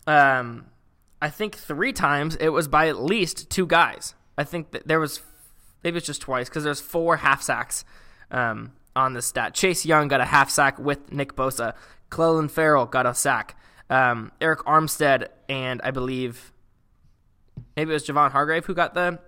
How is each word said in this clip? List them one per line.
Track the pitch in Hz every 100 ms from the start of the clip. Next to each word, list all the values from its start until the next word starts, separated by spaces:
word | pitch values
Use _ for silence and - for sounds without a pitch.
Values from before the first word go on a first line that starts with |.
| -
um, | 151 139 127 120 117 - _ _ _ _ _
I | 151
think | - 214 -
three | - 147 247
times | - 156 143 156 156
it | 156
was | 151 151
by | 151 160
at | 107
least | 143 220 165 - -
two | - 170
guys. | 165 139 - - - _ -
I |
think | 147 175 151
that | - -
there | 160
was, | 151 - - - - - _ _
maybe | 175 170
it's | 156
just | 143
twice, | - 127 123
'cause | 160
there's | 151 135
four | - 170 170 160
half | 156 175
sacks, | - 117 - - - - - - -
um, | 127 117 110 113 - _ 131
on | 131
the | 123
stat. | - 131 110
Chase | - 190 165 156
Young | 156 147
got | 135
a | 120
half | 147 139
sack | - 135 -
with | 143 143 -
Nick | 143 139 -
Bosa. | 131 127 113 - - - _
Clelin | - 165 160 147
Ferrell | - 156 147 117
got | 131 127
a |
sack. | 120 139 120 - - _ - -
Um, | 131 123 117 110 -
Eric | 160 156 143
Armstead | 156 156 - 147 127 - - -
and | 135 131 123
I | 131
believe | 131 127 131 123 117 - _ _ _ _ _ _ _ _ _ _ - - 147
maybe | 160
it |
was | 151 147
Javon | 147 143
Hargrave | 139 147 165 170
who |
got | 175 165
the | 175 180 170